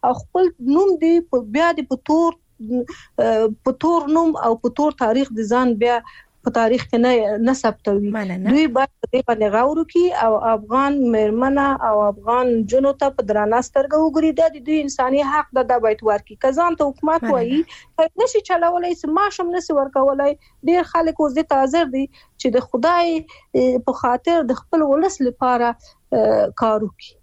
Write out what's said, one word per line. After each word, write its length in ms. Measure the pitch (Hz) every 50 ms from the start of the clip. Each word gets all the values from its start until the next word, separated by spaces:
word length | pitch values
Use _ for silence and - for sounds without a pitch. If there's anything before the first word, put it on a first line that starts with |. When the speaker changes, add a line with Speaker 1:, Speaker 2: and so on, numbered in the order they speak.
| -
Speaker 1:
او 100 | 262 254 -
خپل 300 | - - _ 359 370 349 339 _ 247 247 285
نوم 140 | 330 392 392 370 311
دې 140 | 320 330 339 339 339 _
په، 60 | - 254 240 208 208 285
بیا 140 | 330 339 339 302
دې 60 | 285 -
په 80 | 262 262 _ -
تور، 240 | 302 320 339 330 - _ _ _ _ _ 226 214 240 247 240 - - - - _ _ - 233 226 226 220 226 220 220 _ _
په 60 | 262 262 - - 320
تور 200 | 339 339 302 277 311 320
نوم 180 | 339 330 302 - - 226
او 40 | 226 233 - 247
په 80 | - -
تور 220 | 285 302 285 - 262
تاریخ 300 | 214 226 262 277 262 226 214
د 120 | 226 202 233
ځان 200 | 247 262 247 233 202 233
بیا 140 | 240 240 233 233 - - - - _ _ _ _
په 80 | 247 226
تاریخ 260 | 226 233 220 240 247 - -
کې 80 | - 233 233
نه، 340 | 254 254 233 214 202 214 214 226
نه 80 | 240 262 262
ثبتوي. 500 | - 226 214 - _ 214 202 202 208 202 208
Speaker 2:
مننه. 360 | 220 208 190 175 185 190 214 254
Speaker 1:
دوی 100 | 294 320 302 233
باید 160 | 254 269 269 _ _ -
په 40 | - -
دې 80 | 254 262 -
باندې 180 | 240 214 214 208 196
غور 240 | 220 240 277 302 320
وکړي 260 | 330 320 - 349 349 359 - - -
او 80 | 226 220 208 - 226
افغان 500 | 226 214 214 214 233 262 277 277 285 285 262 240 226
مېرمنه 760 | 214 214 214 214 233 254 269 277 285 277 277 269 262 254 226
او 140 | 214 208 208 208
افغان 420 | 202 208 - 220 233 247 254 247 240 226
نجونو 340 | 220 196 220 262 269 277 277 -
ته 160 | 294 277 277
په 100 | - 233 196
درنه 320 | 214 214 208 208 226 240 254 -
سترګه 300 | _ 277 277 285 302 311
وګوري. 300 | 320 320 269 320 311 320 302 302
دا 80 | 330 320 320
د 60 | 294 240 269
دوی 100 | 311 311
انساني 420 | 294 277 262 - 262 254 269 277 294 277
حق 160 | 294 302 294 - - 262
ده، 40 | 254 226
دا 60 | 247 240 220
باید 180 | 220 214 220 - 220
ورکړي. 260 | 208 208 - _ 214 _ -
که 80 | 262 269 277
ځان 180 | 339 349 339 320
ته 80 | 302 285
حکومت 340 | 269 - - 302 320 330 247
Speaker 2:
مننه. 80 | 226 269
Speaker 1:
وایي، 300 | 247 233 233 262 302 330 - - - - _ _ -
که 260 | 320 320 _ - 440
نشي 200 | - - 440 415 -
چلولی، 420 | 370 339 339 339 359 349 349 349 349 339
څه 180 | - 294 311 359
معاش 240 | 403 415 392 - 359
هم 20 | 339 349
نشي 240 | 359 339 - 320 285
ورکولی. 500 | 269 269 - 277 262 277 277 277 277 285 294 - _ _ _ _ - 262
ډېر 160 | 339 359 339 - -
خلک 300 | 339 330 320 311 - 311
اوس 80 | 294 247
دې 100 | 294 320 _
ته 140 | 294 269 269
حاضر 280 | 269 262 339 339 277 247
دي 100 | 269 277 277 _
چې 340 | - _ _ _ _ - 262 220 254
د 0 | 240 -
خدای، 400 | - 254 233 320 349 349 339 339 330 320 320 - - - _ _ _ 262 254 254 247 247 247 -
په 100 | 262 - -
خاطر 440 | 247 247 247 _ - 339 339 302 233 254
د 80 | -
خپل 260 | - _ - 330 311 285
ولس 280 | 269 294 330 392 370 - 269 247
لپاره، 440 | 240 _ 262 254 247 240 240 240 240 _ - - _ _ _ _ - 240 214 214 - 214 208 202 - -
کار 180 | 233 226 214 214 214
وکړي. 260 | 190 - _ - - _ _